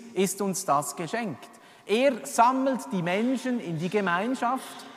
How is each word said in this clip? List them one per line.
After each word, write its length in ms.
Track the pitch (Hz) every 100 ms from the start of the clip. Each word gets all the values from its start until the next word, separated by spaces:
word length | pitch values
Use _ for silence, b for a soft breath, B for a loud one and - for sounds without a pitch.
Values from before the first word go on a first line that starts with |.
| -
ist 280 | 180 190 -
uns 240 | 196 180 -
das 300 | 143 147 -
geschenkt. 540 | 165 226 220 120 - - B B B
Er 400 | 214 277 240 -
sammelt 640 | - 233 262 269 254 -
die 100 | 190
Menschen 580 | 170 190 240 247 254 240
in 180 | 175 160
die 120 | 180
Gemeinschaft 960 | 208 190 175 226 262 240 262 - - -